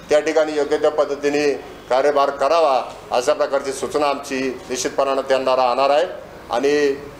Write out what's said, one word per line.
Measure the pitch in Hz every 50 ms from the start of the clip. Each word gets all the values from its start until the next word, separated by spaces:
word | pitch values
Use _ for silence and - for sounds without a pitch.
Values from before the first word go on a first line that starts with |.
| - -
त्या | 147 151
ठिकाणी | 147 156 156 160 156 151 151
योग्य | 151 143 - 151 147
त्या | 151 151
पद्धतीने | 151 156 147 131 143 135 139 147 143 147 147 143 131 123 - - - - - -
कार्यभार | 123 131 135 147 143 135 139 139
करावा | 139 - 139 139 160 170 160 147 131 123 - - - - - -
अशा | 104 123 123 143 151
प्रकारची | 139 147 135 131 139 131 139 135
सूचना | - - - - 147 151 143
आमची | 135 127 127 - 139 131 131 131 120 127 - -
निश्चितपणानं | 185 - - 147 - - 139 139 131 135
त्यांना | 127 127 135 131 131 131 127
राहणार | 127 127 123 120 127 139 139
आहे. | 143 151 170 185 - - - - - - - -
आणि | - 120 135 143 147 147 147 143 139 139 - - - -